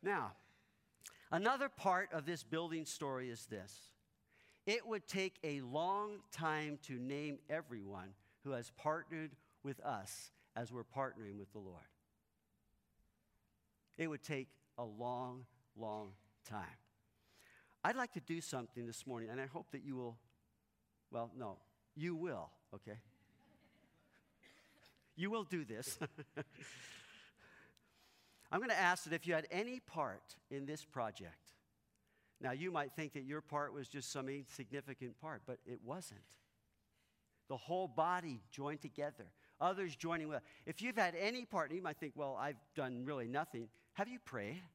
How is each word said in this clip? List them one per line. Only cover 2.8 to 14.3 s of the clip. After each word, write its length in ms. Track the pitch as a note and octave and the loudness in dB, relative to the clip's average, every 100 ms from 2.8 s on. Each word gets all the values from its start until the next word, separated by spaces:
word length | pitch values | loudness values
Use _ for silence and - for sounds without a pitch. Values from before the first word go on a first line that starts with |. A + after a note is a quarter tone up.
story 460 | D3+ - C#3+ C3 B2+ | -2 -2 0 0 -2
is 160 | A#2 - | -4 -4
this. 260 | G#2+ G2 - - - _ _ _ - - - - | -6 -6 -12 -18 -20 _ _ _ -20 -20 -8 0
It 200 | A3+ A3+ | 0 2
would 200 | G#3+ - | -4 0
take 320 | G3 F#3+ - | 0 0 0
a 160 | D#3 C#3+ | -2 -2
long 600 | B2 C#3+ F3 G3 G#3 G#3 - | 0 2 4 4 2 -4 -10
time 460 | - D#3+ D#3 D3+ D3 | 0 2 4 2 -2
to 100 | - | -4
name 440 | B2+ B2+ C#3 D3 C#3+ - | -2 0 0 -2 -4 -2
everyone 640 | D#3 C#3+ A#2+ G2 G2 F#2+ G2 - _ | -2 -2 -6 -6 -8 -8 -14 -20 _
who 60 | C#3 | -2
has 200 | C3 A#2 - | -2 -2 0
partnered 540 | D3+ D#3+ - D#3+ D#3 B2+ _ _ | 2 2 0 -4 -4 -8 _ _
with 180 | C#3 C3+ | -6 -2
us 500 | - A2+ F#2+ - - _ _ - | 0 -2 -2 -8 -10 _ _ -6
as 160 | A#2+ | -4
we're 120 | A#2+ | -4
partnering 540 | A2+ C3+ C3 - G#2+ G2+ | -6 0 0 -2 -8 -8
with 140 | F#2+ | -8
the 60 | G#2+ | -10
Lord. 260 | F#2+ F2 - _ _ _ _ _ _ _ _ _ _ _ _ _ _ _ _ _ _ _ _ - | -10 -12 -16 _ _ _ _ _ _ _ _ _ _ _ _ _ _ _ _ _ _ _ _ -2
It 100 | D#3+ | 0
would 140 | D3 | 0
take 260 | - | -2